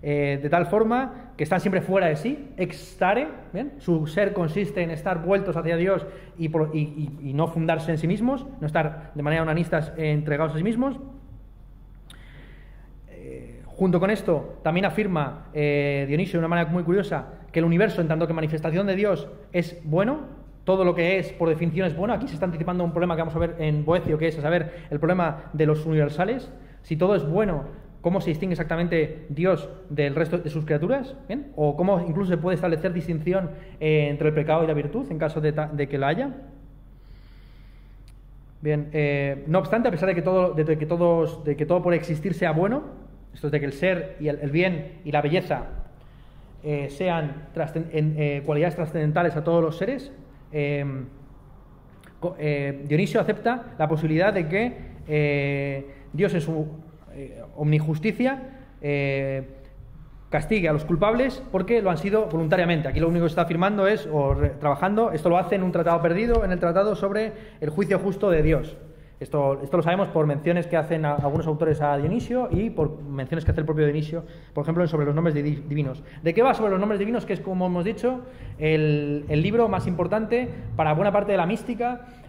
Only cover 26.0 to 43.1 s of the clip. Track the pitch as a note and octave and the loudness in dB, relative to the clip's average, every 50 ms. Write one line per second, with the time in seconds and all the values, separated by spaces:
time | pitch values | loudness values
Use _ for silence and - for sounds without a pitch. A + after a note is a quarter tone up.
26 | D3 D3 D3 E3 F3+ G3+ B3 C4 - - - - - - - - - - E3 D#3 | 2 2 2 0 0 0 0 -4 -6 -10 -16 -18 -20 -20 -20 -20 -6 -6 0 2
27 | F3+ F#3 G#3 F#3 D3 D3+ D#3+ G3 A3 G3 E3+ C#3+ - - - - - - - - | 4 4 4 2 2 2 2 2 2 2 0 -2 -4 -8 -12 -16 -18 -20 -20 -2
28 | - E3+ F3 G3 - F3 D#3 D#3 G3 F#3 E3+ D#3 E3+ D#3+ E3 E3 F3 F3 E3+ E3 | 0 0 0 2 0 0 -2 -2 0 -2 -2 -2 -2 -2 0 0 0 2 2 2
29 | D#3 D3+ D#3 - - - C#3+ C#3+ E3+ F#3+ F3+ - - - - - - - D3 D3 | 2 0 -2 -10 -10 -8 -2 0 2 2 2 2 0 -10 -14 -16 -12 -6 0 0
30 | D3 C#3+ C3+ D#3+ E3+ D#3+ E3+ F3 E3+ D3+ D3+ D#3+ D3+ - D#3 D3 D#3 G3 C4 C#4 | 2 2 2 0 0 0 0 -2 -2 -2 -4 -4 0 0 0 0 2 2 0 0
31 | B3+ - - - - - G3+ C#4+ C#4+ - - D#3 D3+ D3 C#3+ D3+ F3 F#3+ G3+ F3 | -2 -6 -10 -16 -10 -8 -8 -8 -8 -8 -2 0 2 2 2 2 2 2 4 2
32 | F3 E3+ D#3 F#3+ G3+ F3+ F3+ D#3 D3+ F3+ F#3 E3 F#3 F3+ E3 D#3 D#3+ F#3 E3+ F3+ | 2 0 -2 -2 0 0 0 0 0 0 0 0 0 0 0 0 0 -2 -2 -2
33 | D#3 - E3+ D3+ - F3+ F3+ F#3+ F3+ D3 - - - - - - D#3 D#3 D#3 D3+ | -4 -2 -4 -2 0 0 0 0 0 -2 -8 -12 -14 -16 -10 -2 2 4 4 4
34 | D3+ D3 D3 D3 D#3 D3+ D3+ D#3 D3 D#3 D3+ E3 E3 D#3+ D3+ D3 C#3+ D3 F3 A#3 | 4 2 0 2 2 2 2 2 2 4 4 4 4 2 2 0 0 -2 -2 -4
35 | C#4 - E3+ D3+ E3 D#3 D#3+ E3 D3+ D3+ C#3 D3+ D3+ D3+ D3 D3 C#3+ C#3 - C3+ | -4 -4 -4 -2 -2 -2 -2 0 0 0 0 0 -4 -4 -2 -4 -4 -2 -2 0
36 | C3+ C#3 D#3+ G3 C4 C#4+ B3+ - - - - - - - - - - - - - | 0 0 0 0 -2 -4 -6 -10 -16 -18 -20 -20 -20 -20 -20 -20 -20 -20 -20 -20
37 | - - - - - - - - - - - - - - - - - - - - | -20 -20 -20 -20 -20 -20 -20 -20 -20 -20 -20 -20 -20 -20 -20 -20 -20 -20 -20 -20
38 | - - - - - - - - - - - - D3+ D3+ D3+ D3+ D3 D3 D3+ D#3 | -20 -20 -20 -20 -20 -20 -20 -20 -20 -20 -18 -6 -2 0 0 0 -2 -2 0 0
39 | D3 D3 C#3+ C#3 C#3 C#3 C#3 C#3 - D3+ D#3+ F#3+ F#3 - - A#3 A#3+ B3+ F3+ D#3 | 2 2 2 0 0 -2 -4 -4 -2 2 2 2 2 2 0 2 2 2 2 2
40 | F#3 F#3+ F#3 E3+ D#3 F#3 F#3 F#3+ F3+ F3+ D3+ D#3 D3+ D#3 D#3 D#3 D3+ D3+ F3 E3+ | 0 2 2 2 2 2 4 4 4 4 2 2 2 2 2 0 0 -2 0 2
41 | F3 E3+ E3+ E3 D#3+ D#3 D#3 - - D3 C#3+ C#3+ D3+ D3+ F3 F3+ F3+ F3+ F3 D#3+ | 4 4 4 4 2 0 -2 -4 -4 -4 -2 -2 0 2 2 2 4 2 2 2
42 | E3+ - E3 D3+ - G3 E3+ - F#3 E3 D3+ D#3 F3+ G3+ B3 D4 D#4 - - - | 0 -2 -4 -2 -2 -4 -2 0 0 2 2 2 2 2 0 -2 -4 -8 -16 -16
43 | - - | -18 -20